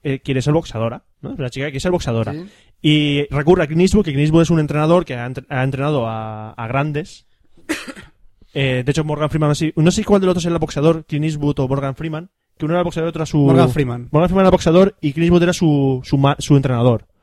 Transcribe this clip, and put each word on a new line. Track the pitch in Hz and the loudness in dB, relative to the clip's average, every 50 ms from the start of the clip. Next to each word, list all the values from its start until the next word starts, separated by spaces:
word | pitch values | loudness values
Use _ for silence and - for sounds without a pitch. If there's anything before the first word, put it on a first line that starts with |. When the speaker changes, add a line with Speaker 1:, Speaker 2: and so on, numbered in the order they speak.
Speaker 1:
eh, | - 147 135 135 | -6 -6 -6 -6
quiere | - - 131 131 | -4 -4 -4 -2
ser | 120 147 | 0 0
boxeadora, | 151 165 170 - - 110 113 117 120 - _ _ _ _ | 0 0 -2 -4 -8 -6 -6 -6 -6 -10 _ _ _ _
¿no? | - - | -14 -12
Es | 262 214 | -10 -8
una | 135 123 | -10 -10
chica | - 131 139 | -8 -8 -10
que | 151 | -8
quiere | 135 135 | -8 -4
ser | - 180 | -4 -2
boxeadora. | 180 170 - 123 117 113 113 - | -2 -2 -2 -2 -2 -2 -2 -4
Speaker 2:
Sí. | 147 156 180 202 _ _ _ _ _ _ | -6 -10 -12 -16 _ _ _ _ _ _
Speaker 1:
Y | - 151 151 151 147 147 143 143 143 - 139 | 2 2 4 4 2 0 0 -2 -2 -4 -4
recurre | 143 139 151 185 185 160 | 0 2 4 4 4 2
a | |
Clint | 143 156 165 | 0 0 2
Eastwood, | 185 196 - 214 202 | 2 4 4 2 2
que | 165 | 0
Clint | 135 139 147 | 0 0 2
Eastwood | 156 156 165 | 4 4 4
es | 165 - | 4 4
un | 170 160 | 2 0
entrenador | 151 143 147 151 151 156 170 180 170 | 0 0 -2 0 2 2 2 2 2
que | - 131 | -2 -8
ha | 120 120 | -10 -8
entre-, | 127 131 135 131 - | -10 -10 -12 -10 -6
ha | 143 127 131 | -4 -2 -2
entrenado | 135 131 131 139 151 151 135 113 | -2 -2 -2 -2 -2 -2 -2 -2
a, | 113 113 110 110 110 110 107 107 110 | -4 -6 -8 -8 -10 -10 -12 -14 -14
a | - - 117 113 | -12 -10 -8 -6
grandes. | 120 139 147 151 147 147 180 - - - _ _ _ _ _ _ _ - - | -4 -4 -4 -4 -6 -8 -8 -10 -14 -20 _ _ _ _ _ _ _ -14 -10
<coughs> | - 302 - - - - - - - _ _ _ _ _ _ _ _ - | -8 -8 -8 -10 -14 -18 -18 -20 -20 _ _ _ _ _ _ _ _ -4
Eh, | 143 139 131 127 127 120 | -2 -2 -2 -2 -2 -2
de | 139 | -2
hecho, | 139 160 | -2 -2
Morgan | 151 151 147 143 151 147 | -2 -4 -4 -4 -4 -4
Freeman, | - 156 151 147 | -2 0 0 0
no | 147 | 0
sé, | - 160 156 - | 0 -2 -4 0
no | 160 156 175 | 2 2 2
sé | 180 220 208 | 2 2 0
cuál | - 202 196 | 2 2 2
de | 190 | 2
los | 185 180 | 2 0
dos | 180 165 | 0 -2
era | 175 170 | -4 -4
el | 165 | -4
boxeador, | 160 - - 147 143 165 165 160 151 | -4 -6 -4 0 2 2 2 0 -2
Clint | - 156 143 151 | -6 -6 -4 -4
Eastwood | 160 151 147 143 147 143 - | -4 -4 -4 -4 -2 -2 -2
o | 135 | -2
Morgan | 127 135 139 139 139 127 | -4 -4 -4 -6 -6 -8
Freeman, | - 156 160 156 156 175 - _ _ _ _ _ | -8 -8 -8 -8 -10 -12 -14 _ _ _ _ _
que | - 156 | -8 -4
uno | 151 170 | -2 -2
era | 180 | -2
el | 175 | -2
boxeador | 175 - 165 160 170 | -2 -4 -4 -4 -4
y | |
otro | - - | -4 -6
era | 160 | -6
su | - - 151 | -2 2 4
Speaker 3:
Morgan | 143 139 135 131 127 127 | 4 6 6 6 6 4
Freeman. | - 151 139 123 120 120 120 - | 2 0 -2 -2 -4 -8 -6 0
Speaker 1:
Morgan | - 151 175 175 | 2 2 2 4
Freeman | 185 190 190 | 4 4 4
era | 185 | 6
boxeador | 185 180 - 170 165 180 190 196 - _ | 4 4 4 4 4 6 4 4 2 _
y | - 147 | -6 -4
Clint | 139 160 165 | -2 0 2
Eastwood | 175 175 175 | 4 4 4
era | 175 175 | 4 2
su, | 175 - 180 156 147 143 139 135 131 127 131 | 0 2 2 2 2 2 2 0 -2 -2 -4
su | - - 139 | -2 0 2
ma-, | 139 139 147 - | 2 2 0 0
su | - - 147 | 0 2 2
entrenador. | 143 135 135 127 117 120 127 117 107 - _ _ _ | 2 2 2 0 2 2 2 2 0 -4 _ _ _